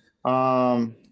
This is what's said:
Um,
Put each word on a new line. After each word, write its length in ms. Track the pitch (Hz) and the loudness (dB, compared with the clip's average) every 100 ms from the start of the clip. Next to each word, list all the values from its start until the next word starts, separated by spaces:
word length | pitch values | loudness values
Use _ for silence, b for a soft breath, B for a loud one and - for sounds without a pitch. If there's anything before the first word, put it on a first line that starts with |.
| b _ | b _
Um, 720 | 127 127 131 127 127 123 117 113 _ | -2 0 0 2 0 0 -2 -8 _